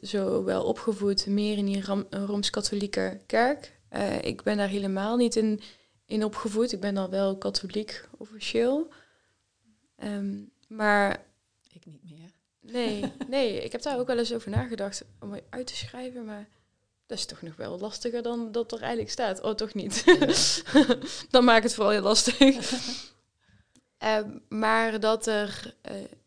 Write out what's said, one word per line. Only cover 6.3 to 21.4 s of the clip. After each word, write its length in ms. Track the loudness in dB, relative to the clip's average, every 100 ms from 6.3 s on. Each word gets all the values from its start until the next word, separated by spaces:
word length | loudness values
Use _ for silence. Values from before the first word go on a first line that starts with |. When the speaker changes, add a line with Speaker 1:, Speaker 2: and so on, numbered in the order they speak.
| -4 -4 0 0
Speaker 1:
Ik 80 | -2
ben 140 | -2
dan 160 | -2 -2
wel 280 | 0 0 0
katholiek 720 | -4 -4 -4 -6 -6 -12 -16 -18
officieel. 760 | -18 -12 -4 2 2 2 -2 -10 _ _ _ _ _ _ _ _ _ -12
Ehm, 400 | -8 -6 -6 -6 -12 _ -14
maar 560 | -2 4 4 4 0 -10 _ _ _ _
Speaker 2:
Ik 120 | -20 -20
niet 180 | -20
meer. 280 | -20 -20 -20 _ _ _
Speaker 1:
Nee, 520 | -10 -4 -2 -2 -6 -8
Speaker 2:
<laughs> 100 | -4
Speaker 1:
nee, 340 | 0 0 -2
ik 80 | -6
heb 100 | -6
daar 180 | -4 -4
ook 80 | -2
wel 100 | 0
eens 160 | -2
over 160 | -4 -4
nagedacht 520 | -4 -2 -6 -8 -8 -14 -16
om 140 | -14
het 100 | -14 -12
uit 180 | -12 -10
te 80 | -10
schrijven, 500 | -10 -12 -12 -12 -12
maar 220 | -12 -16 _ _ _ _ _ -12
dat 120 | -8
is 80 | -8
toch 160 | -10
nog 140 | -14 -10
wel 240 | -10 -8
lastiger 420 | -8 -8 -6 -4
dan 300 | -4 -4 -4
dat 200 | -4 -4
er 80 | -6
eigenlijk 320 | -4 -4 -4
staat. 300 | -4 -4 -2
Oh, 120 | -4
toch 200 | -4 -4
niet. 300 | -6 -6 2 8
Speaker 2:
Ja. 220 | 8 8 2 2 0 4 6
Speaker 1:
<laughs> 460 | 8 4 -2 -12 4
Dan 140 | 6